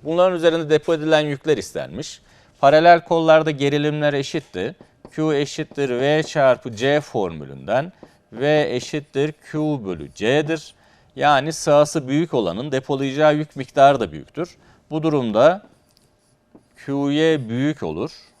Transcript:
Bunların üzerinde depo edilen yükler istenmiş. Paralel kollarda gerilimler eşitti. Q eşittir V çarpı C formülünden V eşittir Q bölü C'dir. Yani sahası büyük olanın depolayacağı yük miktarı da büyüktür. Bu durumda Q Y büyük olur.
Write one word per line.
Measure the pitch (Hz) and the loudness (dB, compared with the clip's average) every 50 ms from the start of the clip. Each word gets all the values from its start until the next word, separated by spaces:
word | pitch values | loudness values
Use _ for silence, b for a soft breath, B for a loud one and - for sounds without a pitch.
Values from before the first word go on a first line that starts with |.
| - | -6
Bunların | 143 160 175 180 185 185 170 | -4 0 2 2 2 2 2
üzerinde | 160 170 160 165 165 147 | 2 2 2 2 0 2
depo | 156 151 - - 170 | 0 0 2 0 -2
edilen | 156 151 156 156 151 151 | -2 0 2 2 2 2
yükler | 151 143 135 _ 156 151 113 | 0 -4 -6 _ -2 -2 -2
istenmiş. | 92 - - 82 69 64 73 101 143 - - - b b b b b b b b | -2 -8 -8 -10 -10 -8 -10 -12 -12 -14 -16 -20 b b b b b b b b
Paralel | - 139 143 156 165 170 175 170 170 | 4 4 6 6 8 8 6 6 6
kollarda | - 175 165 160 160 156 160 156 160 | -2 -2 0 4 4 4 4 4 0
gerilimler | 151 135 139 143 139 147 147 151 147 151 147 147 143 | -4 -2 -2 -2 0 0 -2 -2 -4 -2 -2 -2 -2
eşitti. | 139 139 - - 165 - _ _ 90 92 120 196 _ b b b b _ - | -2 -6 -4 -8 -8 -10 _ _ -8 -8 -8 -8 _ b b b b _ -18
Q | _ - 156 156 151 139 | _ -4 -2 0 0 0
eşittir | 147 139 - - 156 - - - 139 135 | -2 -4 -6 -10 -10 -10 -6 -4 -4 -2
V | 123 120 131 139 151 156 156 | -2 0 0 2 2 0 0
çarpı | 151 - 156 143 135 123 117 - 123 117 | -2 -2 2 4 4 4 2 0 -12 -8
C | 101 120 135 143 151 | -2 0 0 0 0
formülünden | 143 - - 120 101 87 82 78 73 67 69 67 65 78 104 127 147 175 b b b b b b b _ | -2 -4 -6 -4 -4 -4 -6 -10 -14 -14 -16 -16 -8 -4 -4 -4 -4 -6 b b b b b b b _
V | - 110 131 147 151 151 151 92 117 | -12 -6 -2 0 0 0 0 0 -4
eşittir | 123 120 - - 151 143 _ _ 135 139 143 151 _ _ - | -6 -8 -6 -10 -10 -10 _ _ -4 -4 -4 -4 _ _ -10
Q | - 156 151 156 151 135 110 | -8 -6 -4 -4 -4 -6 -6
bölü | 95 90 80 73 71 - | -8 -8 -10 -10 -16 -12
C'dir. | - 101 110 131 147 156 143 160 156 - - - b b b b b b b b | -6 -2 0 2 2 0 0 -4 -6 -8 -14 -20 b b b b b b b b
Yani | 135 135 143 147 135 131 156 160 | -2 0 2 2 2 0 -2 -8
sahası | - - - 147 147 147 143 - 165 139 127 | -6 -2 2 4 4 4 2 0 -8 -6 -2
büyük | 135 147 170 165 - | -2 -2 -2 0 -2
olanın | 135 107 87 82 98 127 151 | -2 -2 -2 -4 -6 -6 -4
depolayacağı | 135 131 127 - 147 131 139 139 131 143 156 151 151 | -4 -6 -4 -4 -6 -4 -4 -6 -2 2 2 2 2
yük | 151 156 - _ | 2 -2 -8 _
miktarı | - 131 - - 147 135 139 143 135 | -14 -14 -8 2 6 6 6 6 4
da | 113 87 | 0 -4
büyüktür. | 73 78 69 _ _ - 165 175 - _ b b b b b b | -6 -12 -16 _ _ -10 -10 -10 -10 _ b b b b b b
Bu | 143 156 156 | -8 -4 -4
durumda | 160 151 147 127 117 104 107 123 151 180 196 - - _ _ _ _ _ _ _ _ _ _ _ _ _ _ _ _ _ - _ _ _ | -2 -2 0 -2 0 2 6 6 6 4 2 -6 -20 _ _ _ _ _ _ _ _ _ _ _ _ _ _ _ _ _ -20 _ _ _
Q | _ - - 139 139 143 143 143 | _ -10 -6 -4 -2 -2 -2 0
Y | 151 156 160 160 151 131 110 | 2 2 2 2 0 -2 -6
büyük | 113 120 135 147 151 - - | -4 -2 -2 -2 -4 -4 -6
olur. | 85 78 80 107 156 - - - _ _ _ | -8 -6 -6 -8 -8 -10 -16 -20 _ _ _